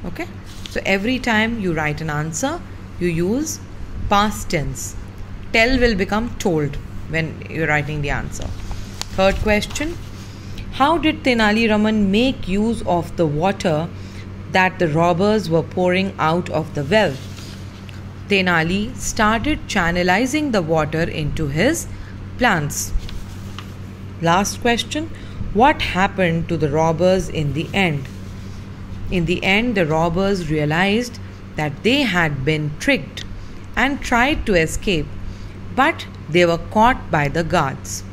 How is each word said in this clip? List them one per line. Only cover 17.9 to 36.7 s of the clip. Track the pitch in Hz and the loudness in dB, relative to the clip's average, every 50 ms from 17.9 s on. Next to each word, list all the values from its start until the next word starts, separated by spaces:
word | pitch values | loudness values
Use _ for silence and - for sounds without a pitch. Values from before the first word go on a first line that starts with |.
| - - - - - - - - | -12 -12 -12 -12 -12 -12 -2 0
Tenali | 202 196 190 180 175 160 160 165 185 202 208 247 262 - - - | 2 2 4 4 2 2 2 2 0 -2 -2 -6 -6 -6 -6 -4
started | - - - 214 220 226 190 294 - - - - - | 0 2 2 4 4 2 2 0 -2 -2 -4 -2 0
channelizing | 202 175 165 170 175 180 180 180 202 254 254 277 311 302 285 226 | 0 2 2 2 2 4 4 4 4 2 2 0 0 0 2 2
the | 196 165 151 165 | 2 2 2 2
water | 160 151 151 160 160 170 - - 156 151 | 2 2 0 0 0 0 0 -2 -2 -2
into | 147 - - 160 139 139 156 | -2 0 -2 -2 -2 2 2
his | 190 269 330 - - - - - - - - - - - - - 247 | 4 2 2 0 -4 -8 -10 -10 -12 -12 -12 -12 -12 -12 -2 2 2
plants. | 240 196 160 147 147 - - - - - - - - - - - - - - - - - - - - - - - - - - - - - - 160 165 170 | 4 4 2 0 -2 -4 -4 -4 -2 -2 -2 -2 -2 -8 -8 -8 -10 -10 -12 -12 -10 -10 -10 -12 -12 -12 -12 -12 -14 -12 -14 -14 -14 -10 -2 2 4 4
Last | 190 208 - - - - | 4 2 0 -4 0 0
question, | 240 233 226 - - - 302 320 330 - - - - - - - - - 196 247 | 2 2 2 0 -2 -4 -4 -4 -6 -8 -10 -10 -10 -8 -6 -6 0 4 6 6
"What | 294 311 - - - - | 6 6 4 -2 -2 2
happened | 180 190 202 - - 190 165 165 165 160 - | 2 2 2 2 2 2 2 2 0 0 -2
to | 170 156 156 | 0 0 0
the | 143 139 156 | 2 2 2
robbers | 160 165 165 156 180 185 185 190 - - - 160 151 | 2 2 4 4 4 4 4 4 0 -2 -2 -2 -2
in | 147 135 | 0 -2
the | 151 165 - - 196 190 | -2 -4 -2 0 2 2
end?" | 170 147 139 - - - - - - - - - - - - - - - - - - - - - - - | 2 0 -2 -4 -6 -10 -10 -10 -10 -10 -10 -10 -10 -10 -10 -12 -12 -12 -12 -10 -10 -8 -6 -4 -2 0
In | 180 165 | 0 2
the | 156 180 - - | 2 0 0 2
end, | 190 190 208 233 247 226 | 2 2 4 2 2 2
the | 196 175 147 | 2 2 4
robbers | 156 160 165 175 165 180 196 196 202 185 175 143 | 4 2 2 2 2 2 2 2 2 0 0 0
realized | 156 151 147 147 156 165 190 196 202 233 247 - - - - - - - - - - | 0 0 2 2 2 2 4 4 2 2 0 -2 -8 -12 -12 -14 -14 -14 -14 -10 -4
that | - 151 151 151 - - | -4 -2 -2 -4 0 2
they | 214 262 294 285 220 | 4 4 4 2 2
had | 180 180 165 156 147 131 131 | 2 2 2 2 0 0 0
been | 151 156 156 151 147 151 - - | 0 0 0 0 -4 -4 -2 2
tricked | - 170 160 147 - - - - - - - - - - - - - - - 233 | 2 2 2 0 -8 -10 -12 -10 -10 -10 -10 -10 -12 -12 -12 -12 -6 0 0 0
and | 269 285 233 - | 2 0 -2 -2
tried | - 262 233 240 277 320 - - | 2 4 4 4 4 2 0 2
to | - 196 170 | 4 4 4
escape, | 160 156 - - - 220 185 156 147 - - - - - - - - - - - - - - | 4 2 -2 -2 0 0 0 0 0 -4 -8 -8 -8 -8 -8 -10 -12 -12 -12 -12 -12 -4 2
but | - 269 311 339 - - - - - - - 151 | 2 2 2 2 -2 -8 -12 -12 -14 -10 0 4
they | 175 175 170 | 4 6 6
were | 165 165 165 - | 4 0 -2 -2